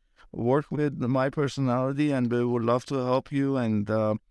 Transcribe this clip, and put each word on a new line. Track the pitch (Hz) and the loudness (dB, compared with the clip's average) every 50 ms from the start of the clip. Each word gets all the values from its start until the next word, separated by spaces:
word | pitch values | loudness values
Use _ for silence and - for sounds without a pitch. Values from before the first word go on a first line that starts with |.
| _ _ _ _ - - | _ _ _ _ -20 -14
work | - - 113 120 131 151 143 - | -8 -2 0 2 2 2 0 -2
with | - 147 147 143 - - | -2 -2 -2 -2 -2 -2
my | 135 120 135 131 131 139 | -2 0 2 2 0 0
personality, | - 160 143 127 - 139 135 127 120 127 127 135 139 139 151 147 | 0 -2 -2 -2 -2 -2 0 0 0 0 0 -2 0 0 0 2
and | 139 131 123 117 | 2 0 0 0
we | 117 120 120 | 0 0 2
would | 120 120 120 113 | 2 0 0 2
love | 117 120 127 - | 2 0 0 0
to | - 143 | -2 -4
help | 135 123 127 127 131 - - | -2 0 0 0 0 0 -2
you. | 147 139 139 135 135 | -2 -2 0 0 0
And, | 131 120 110 110 107 104 113 | 0 0 0 0 0 0 0
uh, | 110 110 107 107 107 - _ _ | 0 2 2 2 0 -2 _ _